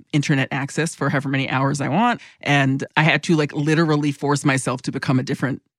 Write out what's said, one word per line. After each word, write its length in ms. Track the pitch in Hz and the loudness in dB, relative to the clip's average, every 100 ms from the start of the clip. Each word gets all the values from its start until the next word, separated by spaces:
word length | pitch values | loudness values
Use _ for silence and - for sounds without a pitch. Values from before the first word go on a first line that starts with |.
| _ | _
internet 360 | 151 143 135 127 | -2 2 0 0
access 440 | 139 135 - - | -4 -4 -4 -4
for 140 | - 139 | -2 -2
however 200 | 135 135 | -2 -2
many 200 | 135 135 | -2 -2
hours 320 | 131 139 139 | 0 0 0
I 80 | 139 | -2
want. 320 | 160 240 - - _ | 2 2 0 -8 _
And 420 | - 143 135 139 - 147 | 0 2 2 0 -2 0
I 60 | |
had 200 | 156 143 | 2 2
to, 120 | - 156 | 2 2
like, 160 | 147 | 2
literally 600 | 151 147 156 160 147 147 | -2 0 2 2 2 0
force 320 | 139 143 143 | -2 -2 0
myself 300 | 147 131 131 127 | 0 0 -2 -4
to 80 | - | -6
become 260 | 139 - 131 | -4 0 0
a 20 | |
different 400 | 131 113 131 - _ | 0 -4 -4 -4 _